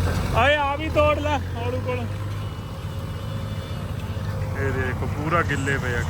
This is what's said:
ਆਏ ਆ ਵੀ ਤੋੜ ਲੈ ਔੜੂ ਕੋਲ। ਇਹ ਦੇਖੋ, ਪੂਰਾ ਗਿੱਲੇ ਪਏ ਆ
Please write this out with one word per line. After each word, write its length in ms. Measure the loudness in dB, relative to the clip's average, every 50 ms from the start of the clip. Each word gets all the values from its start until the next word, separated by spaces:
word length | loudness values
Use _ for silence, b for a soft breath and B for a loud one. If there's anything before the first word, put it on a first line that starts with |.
| 4 2 2 2 0 2 4
ਆਏ 200 | 6 6 6 6
ਆ 200 | 6 4 2 0
ਵੀ 140 | 0 -2 2
ਤੋੜ 300 | 4 4 6 6 4 2
ਲੈ 200 | 2 0 0 0 -2 -4 -4
ਔੜੂ 240 | -2 -2 -2 -2 -2 -2
ਕੋਲ। 120 | -2 -2 -2 -2 -4 -4 -4 -4 -4 -4 -4 -4 -4 -6 -6 -8 -8 -6 -6 -6 -6 -6 -6 -4 -4 -6 -6 -4 -4 -4 -4 -4 -4 -4 -4 -4 -6 -6 -6 -4 -4 -4 -4 -4 -4 -4 -4 -4 -4 -2 -2 -2 -2 -2 0
ਇਹ 120 | 0 2
ਦੇਖੋ, 340 | 2 2 0 0 0 0 0
ਪੂਰਾ 360 | -2 -2 -2 0 2 2 2
ਗਿੱਲੇ 360 | 2 2 0 0 2 2 0
ਪਏ 180 | 0 0 0 0
ਆ 60 | 0 0 0